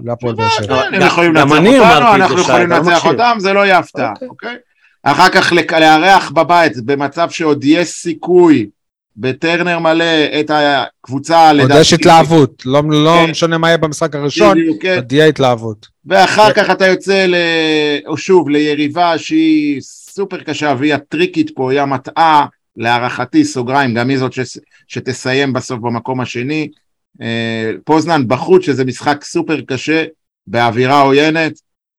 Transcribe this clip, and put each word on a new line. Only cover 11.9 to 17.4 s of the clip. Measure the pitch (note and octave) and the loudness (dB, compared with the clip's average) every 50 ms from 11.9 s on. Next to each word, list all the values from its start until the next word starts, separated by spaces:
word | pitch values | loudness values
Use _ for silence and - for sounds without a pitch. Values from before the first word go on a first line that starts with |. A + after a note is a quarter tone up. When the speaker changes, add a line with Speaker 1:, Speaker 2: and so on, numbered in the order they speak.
Speaker 1:
התלהבות, | F3 D#3 D#3 F3 E3 E3 D#3 D3 E3 D#3+ C#3 - - _ - | 2 2 4 6 6 6 6 4 4 4 4 2 0 _ -6
לא, | B2+ C3+ D3 D3 D#3 | -2 0 0 0 0
לא | D3+ D3+ D3+ D#3+ E3+ E3+ E3 | 0 2 2 2 4 4 2
Speaker 2:
כן. | E3 | 0
Speaker 1:
משנה | D3+ - E3+ E3 E3 E3 | 0 -2 -2 -2 -2 0
מה | E3 E3 | 0 2
יהיה | E3 | 2
במשחק | D#3+ D#3+ D#3 C#3+ - E3 D#3 D3+ | 0 0 -4 -4 -4 -6 -6 -4
הראשון, | C#3+ C#3+ C#3+ - - G#3+ G3+ F#3+ E3 | -4 -6 -4 0 2 4 4 4 2
Speaker 2:
בדיוק, | E3 D#3+ D#3 - | 2 0 -2 -4
כן. | F3+ F#3 F#3 | -2 -2 -2
Speaker 1:
עוד | F3 C3+ A#2 | -2 -4 -2
יהיה | C3 D3 D#3 | 2 4 4
התלהבות. | D#3 C#3+ C3+ C3+ B2+ B2 A2 A2+ A2+ G#2+ _ - _ _ _ _ | 4 4 2 0 0 0 -2 -4 -10 -10 _ -16 _ _ _ _
Speaker 2:
ואחר | C#3+ F3+ G3 F#3 F3+ - G3+ G#3+ G#3+ | -2 2 2 2 2 4 4 4 4
Speaker 1:
כן. | F3+ G#3+ | 4 2
Speaker 2:
כך | F#3+ F3 | 0 0
אתה | F#3 F#3 F#3+ | 0 0 2
יוצא | F#3+ F3+ F3 - F#3 G3 F#3+ F#3+ | 0 0 0 -2 -2 0 0 0
ל-, | F3+ F3 F3 | 0 0 0